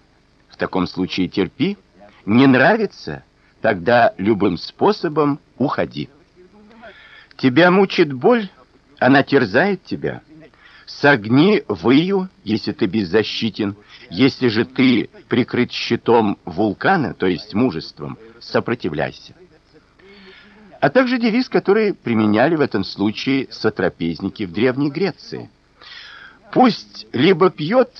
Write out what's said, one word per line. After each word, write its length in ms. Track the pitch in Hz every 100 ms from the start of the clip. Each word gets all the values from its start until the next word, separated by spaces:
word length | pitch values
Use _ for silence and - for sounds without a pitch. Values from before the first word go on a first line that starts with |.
| _ _ _ _ _
в 80 | -
таком 300 | 90 92 90
случае 420 | 90 90 - 87
терпи, 500 | 101 87 - 180 202 _ _ - _ 95
не 200 | 117 135
нравится, 800 | 127 151 220 196 - - 71 - _ _ _
тогда 520 | 110 92 85 120 113 -
любым 380 | 98 139 101 82
способом 840 | - - 190 208 170 151 147 147 _ -
уходи. 500 | 139 - 85 147 139 _ _ _ - 208 214 226 - - - - _ -
Тебя 340 | 127 127 180
мучит 420 | 190 190 - 151
боль, 360 | 127 185 240 196 - _ _ _ _
она 260 | 127 135
терзает 600 | - 143 95 117 196 185
тебя. 360 | - 82 76 62 - - - _ - - -
Согни 800 | - 143 131 110 135 190 208 -
выю, 600 | 90 104 135 185 196 185 -
если 260 | 104 107 107
ты 160 | - 104
беззащитен, 920 | 110 87 107 107 - 110 - 101 101 - - -
если 380 | 127 131 - 127
же 160 | 107
ты 440 | 110 - 127 113 - - -
прикрыт 440 | 127 - 117 117
щитом 680 | - - 117 - 117 104 -
вулкана, 680 | 87 85 107 90 156 190 101
то 120 | - 92
есть 280 | 82 -
мужеством, 640 | 101 127 80 - - 71 64 - -
сопротивляйся. 960 | - 113 113 120 90 76 69 - - - 180 _ _ 156 _ _ 196 202 190 - 208 - 208 -
А 100 | 143
также 280 | 254 247 254
девиз, 300 | 233 240 -
который 460 | 185 - 440 415
применяли 640 | - 120 110 107 107 143 160
в 40 |
этом 240 | 123 104
случае 600 | 92 - 107 - 135 135 -
сотрапезники 920 | - 107 - 90 - 85 80 95 -
в 100 | 92
Древней 380 | 87 127 127 147
Греции. 580 | 139 190 - - 64 - _ _ _ - - - - - - -
«Пусть 540 | - 247 - - - -
либо 380 | 117 160 170 185
пьёт, 400 | - 151 254 240